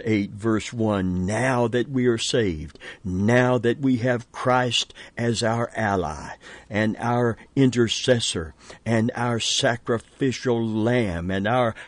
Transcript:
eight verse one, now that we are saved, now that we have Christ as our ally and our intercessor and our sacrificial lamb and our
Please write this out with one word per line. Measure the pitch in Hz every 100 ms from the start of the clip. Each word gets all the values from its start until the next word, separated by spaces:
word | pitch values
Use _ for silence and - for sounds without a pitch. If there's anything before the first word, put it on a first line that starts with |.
eight | 113 107 101
verse | 104 113 107 -
one, | 120 110 101 92 90
now | 92 110 131 123 120
that | 120 117
we | 131 123
are | 117
saved, | - 131 101 78 78 - - -
now | 92 92 104 123 127 127
that | 117 135
we | 135 123
have | 127 120 -
Christ | - 131 127 123 - - - - -
as | 120 107
our | 113 117 117
ally | - 107 98 78 73 - - - - -
and | 107 110 -
our | 117 120 120 - -
intercessor | 139 131 120 113 - - 120 - 98 78 - - -
and | 110 113 117
our | - 120 117
sacrificial | - - 127 117 - 117 - - 139 117 127 117
lamb | 113 107 110 123 107 85 90
and | 95 104
our | 127 117 -